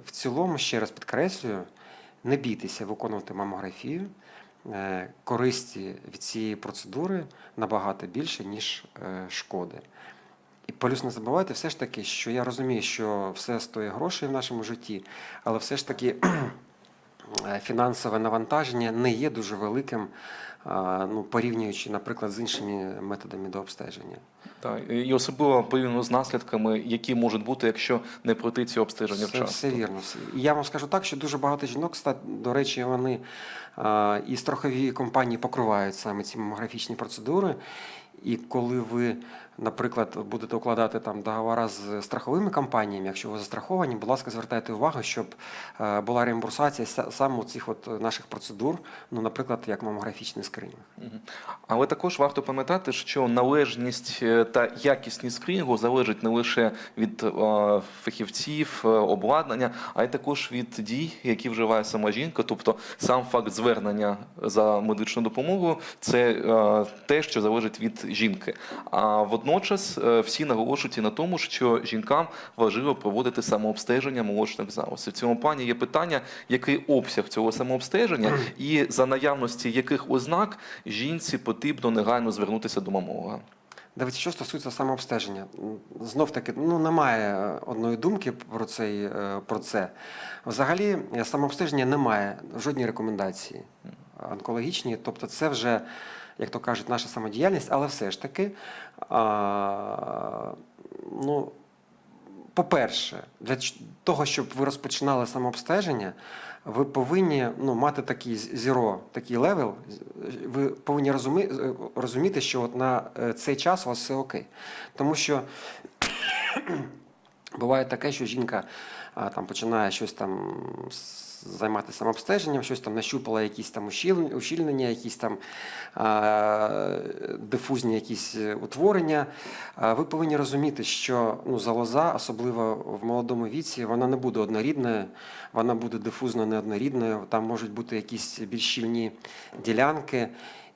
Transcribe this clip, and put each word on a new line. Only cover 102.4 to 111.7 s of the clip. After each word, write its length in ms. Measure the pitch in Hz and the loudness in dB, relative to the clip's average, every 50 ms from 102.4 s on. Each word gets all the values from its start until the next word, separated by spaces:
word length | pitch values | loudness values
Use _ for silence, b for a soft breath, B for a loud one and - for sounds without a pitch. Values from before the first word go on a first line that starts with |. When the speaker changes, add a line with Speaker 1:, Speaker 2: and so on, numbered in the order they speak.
| - - - | -16 -6 0
Speaker 1:
по-перше, 680 | 180 175 180 - 147 123 110 - - - - - - - - - - | 0 2 4 6 4 4 4 0 -2 -4 -4 -8 -10 -12 -14 -18 -10
для 160 | - 113 131 | -4 -2 -2
ч-, 200 | 131 - - - - - - - - - | -2 -2 -4 -6 -8 -16 -18 -14 -6 0
того, 220 | - 165 147 151 | 2 2 2 2
щоб 200 | 143 - - 127 - - | 0 0 -2 -2 -2 0
ви 100 | 131 135 | 0 0
розпочинали 640 | 135 135 139 - 135 - - 143 143 139 127 123 117 | 0 0 -2 -4 -4 -4 0 2 2 4 2 2 0
самообстеження, 840 | - 131 127 123 120 - - - 165 196 202 170 139 113 101 92 90 B B B B B B B B B B | 0 0 0 0 -2 -2 -2 2 2 2 2 2 0 -2 -2 -4 -8 B B B B B B B B B B
ви 200 | 147 110 117 139 | -4 0 0 0
повинні, 640 | 135 - 139 127 123 160 190 190 170 151 139 127 117 - - | 2 2 2 2 4 6 6 6 6 4 4 2 0 0 0
ну, 180 | 135 135 123 | 0 2 2
мати 260 | 113 131 147 147 - | 4 4 2 2 0
такий 340 | 127 - 131 - - 123 113 | -2 -2 -4 -4 -2 -4 -4
з-, 200 | 107 101 - - | -4 -4 -6 -6
зіро, 440 | 120 113 131 135 127 117 107 95 90 - - | -2 2 4 4 6 4 4 2 0 -4 -8
такий 260 | - 120 117 - 123 117 | -10 -10 -6 -2 2 4
левел, 360 | 131 175 202 175 131 107 98 - - - | 4 4 4 4 0 -2 -2 -6 -12 -16
з-, 80 | 104 - - - - - - - - - - | -16 -16 -16 -16 -14 -12 -10 -10 -10 -8 -8
ви 220 | - 117 135 139 139 | -4 -2 0 0 0
повинні 420 | - - - - 143 147 139 139 | 0 -2 -2 0 2 4 4 4
розуми-, 320 | 135 135 117 131 147 185 202 | 4 2 2 2 2 2 2
е, 300 | - - 135 - 131 | 2 0 -2 -2 -2